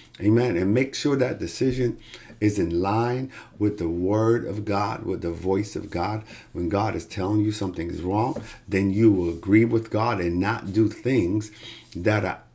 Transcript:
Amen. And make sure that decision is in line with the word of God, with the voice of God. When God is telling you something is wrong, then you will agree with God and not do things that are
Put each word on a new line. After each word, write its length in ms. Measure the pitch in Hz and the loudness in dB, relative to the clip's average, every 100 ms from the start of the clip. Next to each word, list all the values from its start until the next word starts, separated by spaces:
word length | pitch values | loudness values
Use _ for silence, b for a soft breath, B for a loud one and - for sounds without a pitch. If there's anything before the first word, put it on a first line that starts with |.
| B - | B -2
Amen. 360 | 101 117 123 85 | 4 4 4 2
And 180 | 95 | 2
make 200 | 120 135 | 2 0
sure 220 | - 147 135 | -2 0 2
that 220 | 120 110 | 0 -2
decision 600 | 87 - 131 127 120 - B B B B | -6 -2 -2 0 -2 -4 B B B B
is 180 | 107 101 | 0 2
in 220 | 85 87 | 0 0
line 500 | 95 110 120 127 131 B B - | 0 0 0 -2 -6 B B -2
with 200 | 104 101 | -2 -2
the 100 | 82 | -4
word 580 | 87 92 107 113 117 - | -2 0 2 2 2 -2
of 180 | 101 | -6
God, 400 | 104 101 104 117 | -2 -2 -2 -4
with 160 | 95 92 | -6 -6
the 100 | 85 | -6
voice 460 | 82 92 98 107 - | -4 0 0 0 -6
of 140 | - | -6
God. 340 | - 101 110 - B B | -4 -2 -4 -8 B B
When 160 | - 87 | -6 -2
God 260 | 101 107 | 0 0
is 100 | 87 | -4
telling 360 | - 98 95 107 | -8 -6 0 2
you 120 | 107 | 0
something 380 | 104 95 82 82 | -2 -6 -6 -8
is 120 | 80 | -6
wrong, 400 | 90 104 127 - 107 B - | -2 0 0 -4 -12 B -2
then 220 | 98 98 | 0 2
you 220 | 98 113 | 6 6
will 160 | 95 85 | 6 2
agree 360 | 82 95 110 | -2 4 4
with 260 | 117 113 110 | 6 2 0
God 300 | 107 117 104 | 0 0 0
and 200 | 87 87 | 0 2
not 320 | 98 117 101 | 0 -2 -2
do 160 | 101 107 | 2 2
things 640 | - 135 131 87 107 107 B B B B | 0 0 2 2 -2 -4 B B B B
that 300 | - 101 107 | -2 0 2
are 160 | 95 - - | 0 -6 -10